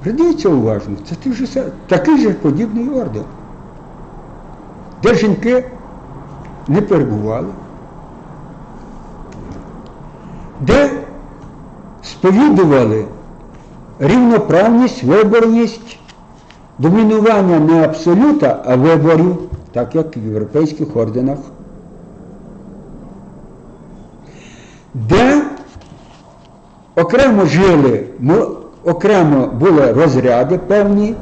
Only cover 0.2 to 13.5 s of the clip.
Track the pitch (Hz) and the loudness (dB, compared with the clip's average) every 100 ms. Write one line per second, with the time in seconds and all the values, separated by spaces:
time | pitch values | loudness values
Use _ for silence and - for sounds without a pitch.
0.2 | 339 - 202 143 110 104 101 101 - 165 | 0 2 2 2 0 -2 -6 -12 -10 -8
1.2 | 269 233 262 269 240 - - - 302 294 | -6 -6 -4 -6 -8 -12 -2 0 2 2
2.2 | 226 185 156 139 220 214 240 269 190 107 | 2 0 -2 -2 -2 -4 -4 -4 -6 -8
3.2 | - - - - - - - - - - | -12 -18 -20 -20 -20 -20 -20 -20 -20 -20
4.2 | - - - - - - - - 208 240 | -20 -20 -20 -20 -20 -20 -20 -2 2 2
5.2 | 214 175 226 254 254 - - - - - | 2 0 0 0 -2 -14 -18 -20 -18 -18
6.2 | - - - - - 160 202 180 127 107 | -18 -20 -20 -16 -2 -2 2 0 0 -2
7.2 | 104 113 175 - - - - - - - | -4 -6 -8 -12 -18 -20 -20 -20 -20 -20
8.2 | - - - - - - - - - - | -20 -20 -20 -20 -20 -20 -18 -20 -20 -18
9.2 | - - - - - - - - - - | -18 -18 -16 -16 -18 -20 -20 -20 -20 -20
10.2 | - - - - 139 254 285 - - - | -20 -18 -18 -8 0 2 2 -2 -12 -18
11.2 | - - - - - - - - - - | -20 -20 -20 -20 -20 -20 -20 -20 -20 -2
12.2 | 185 196 294 190 175 135 113 107 101 - | 2 4 4 4 4 4 2 0 -4 -12
13.2 | - - - | -20 -20 -20